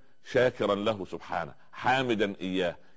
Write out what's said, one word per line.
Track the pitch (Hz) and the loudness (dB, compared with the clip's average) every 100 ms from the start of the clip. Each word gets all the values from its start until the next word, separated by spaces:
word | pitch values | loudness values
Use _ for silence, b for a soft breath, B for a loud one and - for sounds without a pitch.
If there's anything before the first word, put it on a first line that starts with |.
| b b | b b
شاكراً | - 127 127 - 104 101 | -2 2 2 2 2 2
له | 107 104 87 | 2 -2 -6
سبحانه، | 85 - 90 76 - b | -10 -6 -6 -6 -12 b
حامداً | - 123 131 127 107 104 98 | -6 0 2 2 2 0 -2
إياه، | 92 92 87 80 b | -4 0 -2 -4 b